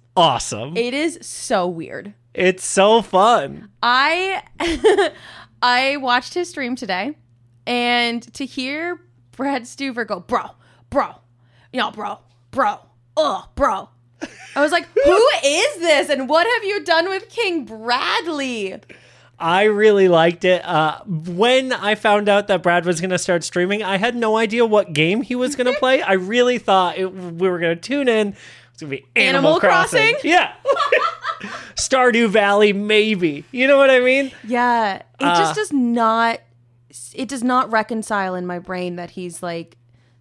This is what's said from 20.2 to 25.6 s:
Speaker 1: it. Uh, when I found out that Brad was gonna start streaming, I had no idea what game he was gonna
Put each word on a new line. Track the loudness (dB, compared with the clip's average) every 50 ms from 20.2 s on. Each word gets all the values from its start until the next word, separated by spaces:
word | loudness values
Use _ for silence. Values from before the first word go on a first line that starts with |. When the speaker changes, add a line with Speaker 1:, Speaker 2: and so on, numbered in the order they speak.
| 4 4 2 0 0
Speaker 1:
it. | 0 0 0 0
Uh, | -2 0 0 0 0 -2 -6 -8
when | -8 -8 -8 -8 -8 -2 0 2 2 2 2 0 -2
I | -6 -4 -2 -4 -4
found | 0 2 2 2 2 2 2
out | 2 2 2 0
that | -2 0
Brad | 2 2 2 2 2
was | 0 -2 -2
gonna | -2 -4 -4 -4
start | -2 -2 -2 -2 -2
streaming, | -4 -2 -2 0 0 -2 -4
I | -2 -4 -2
had | -2 -2 -2 -2
no | -2 0 0 2
idea | 0 0 0 0 0 2
what | 4 4 2 2 2
game | 0 0 2 2 2 -2
he | -2 -4 -4
was | -4 -2 -4 -2
gonna | -2